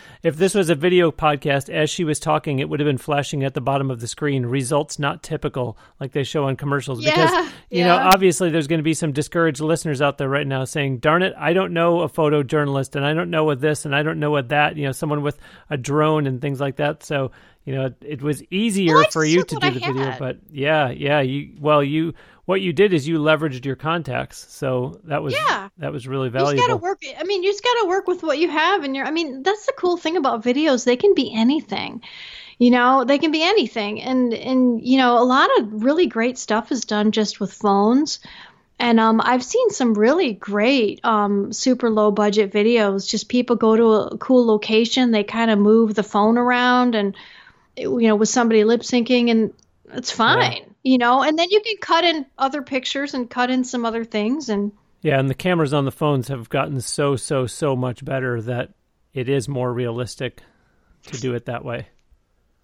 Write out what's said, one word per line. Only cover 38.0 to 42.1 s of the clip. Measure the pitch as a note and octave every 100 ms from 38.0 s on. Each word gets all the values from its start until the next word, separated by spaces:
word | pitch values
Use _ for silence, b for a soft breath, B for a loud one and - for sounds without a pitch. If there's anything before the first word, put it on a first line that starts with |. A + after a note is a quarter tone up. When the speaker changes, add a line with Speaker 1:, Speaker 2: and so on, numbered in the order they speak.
| D4+ - B B B B B -
Speaker 2:
And, | A#3+ A3+
um, | A3 A3
I've | G#3+ B3+
seen | B3+ A#4 A#4+
some | - A#3+ G#3
really | A3 E4 D4+
great, | F#3+ - G3+ A3+ C#4 G#3 -
um, | A#3+ G#3+ G3+ G3+ G3
super | A3+ C4 B3+ A#3
low | G#3+ G#3+